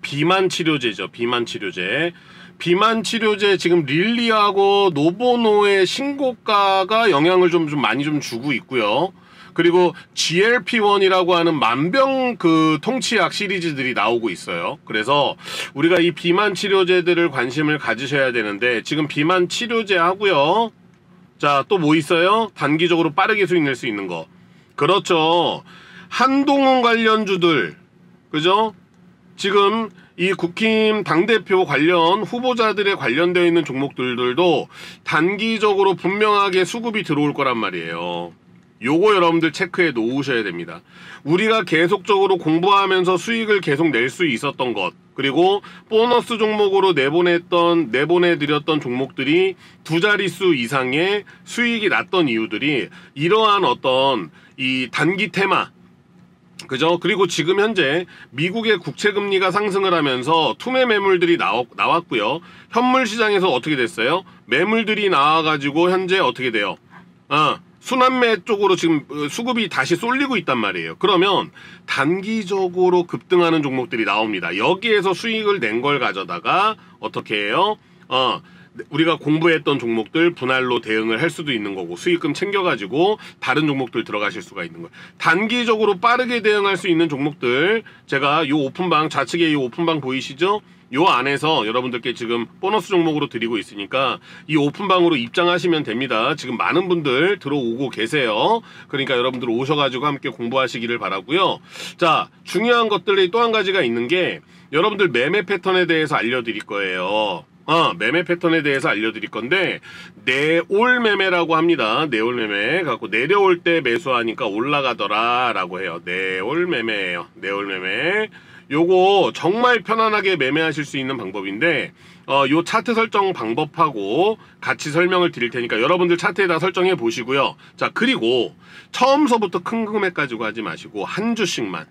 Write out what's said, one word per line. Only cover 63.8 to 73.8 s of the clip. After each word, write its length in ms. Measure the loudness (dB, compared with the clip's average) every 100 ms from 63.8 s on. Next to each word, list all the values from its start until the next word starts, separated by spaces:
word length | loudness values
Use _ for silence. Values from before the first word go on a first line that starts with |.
| -2 -2 -2 -2 -6 -20 -2
매물들이 640 | 0 2 0 0 0 2
나와가지고 800 | 2 4 2 2 0 -2 0 2
현재 280 | 2 0 0
어떻게 300 | 0 0 -4
돼요? 260 | -2 -2 -6 _ -20 -20 _ _
어, 300 | 2 2 0 -8 _
순환매 640 | -4 2 2 4 2 0
쪽으로 320 | -2 0 2 2
지금, 300 | 2 0 -2
어, 200 | -8 -6
수급이 400 | -4 -2 -2 -2
다시 280 | -2 0 0
쏠리고 400 | 0 -2 0 -2
있단 200 | 0 0
말이에요. 380 | 0 -2 -6 -2
그러면 540 | 0 2 4 2 -2 -12 -20 -20 -8
단기적으로 1200 | -2 0 0 -2 -6 -4 -2 -2 2 4 4
급등하는 580 | 0 -8 0 2 4 2
종목들이 420 | 0 -4